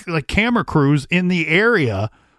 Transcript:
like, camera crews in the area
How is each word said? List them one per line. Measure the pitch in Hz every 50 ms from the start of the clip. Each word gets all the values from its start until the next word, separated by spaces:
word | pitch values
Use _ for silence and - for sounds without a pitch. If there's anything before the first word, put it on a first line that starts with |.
| -
like, | - 170 160 143 -
camera | - 196 214 240 247 226 170
crews | - - 151 143 139 147 147 131 -
in | 170 180 180 180
the | 185 175 160 156
area | 156 180 214 233 240 196 147 117 104 95 104 107 - _ _ _ _